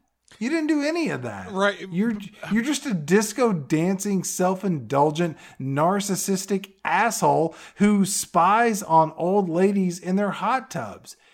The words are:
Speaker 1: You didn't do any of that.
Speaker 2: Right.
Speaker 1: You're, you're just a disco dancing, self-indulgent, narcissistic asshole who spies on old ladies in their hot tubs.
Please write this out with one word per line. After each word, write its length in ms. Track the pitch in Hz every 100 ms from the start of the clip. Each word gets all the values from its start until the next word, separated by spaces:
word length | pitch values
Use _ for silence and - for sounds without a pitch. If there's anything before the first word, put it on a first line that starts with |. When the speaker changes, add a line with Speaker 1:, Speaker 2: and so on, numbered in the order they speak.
| _ _ _ -
Speaker 1:
You 100 | 233
didn't 200 | 330 302
do 140 | 302
any 280 | 285 339 277
of 120 | 135
that. 300 | 120 104 -
Speaker 2:
Right. 340 | 190 202 196 190
Speaker 1:
You're, 220 | 175 233 202 196 - 151
you're 120 | 214
just 220 | 247 285 294
a 80 |
disco 580 | 185 143 196 214 - 240
dancing, 720 | 180 135 156 175 190 208 190
self-indulgent, 1120 | 151 - 180 185 202 156 110 135 151 156 175 147 - -
narcissistic 1120 | 135 139 165 202 202 180 - 185 - 196 - _
asshole 720 | 156 175 226 - 160 143 160 - - -
who 300 | 202 208 190
spies 760 | - - 175 175 214 240 208
on 300 | - 160 156 -
old 320 | 170 202 180
ladies 480 | 165 196 196 185 170
in 180 | 175 190
their 140 | 202
hot 400 | 156 196 262 240
tubs. 460 | 160 107 90 - - _